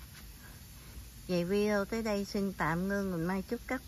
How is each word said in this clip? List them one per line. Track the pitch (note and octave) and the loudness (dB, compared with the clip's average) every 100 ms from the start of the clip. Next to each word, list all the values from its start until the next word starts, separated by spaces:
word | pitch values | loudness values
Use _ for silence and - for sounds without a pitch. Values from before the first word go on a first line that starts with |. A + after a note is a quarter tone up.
| - - - - - - - - - - - - - | -14 -14 -14 -14 -14 -16 -16 -16 -14 -12 -12 -12 0
Vậy | F3+ | 2
video | E3+ G3+ G#3 G#3 | 4 4 4 4
tới | G3 A3+ | 2 0
đây | A3+ G3+ | 2 2
xin | G3 G#3 G3 | 2 0 0
tạm | F#3 D#3 E3 F#3+ | 2 2 2 2
ngưng. | G3+ G3 | 2 2
Mình | F3 | 2
Mai | E3 F#3+ | 2 0
chúc | F3+ A#3 - | 0 -4 -2
các | B3+ | -4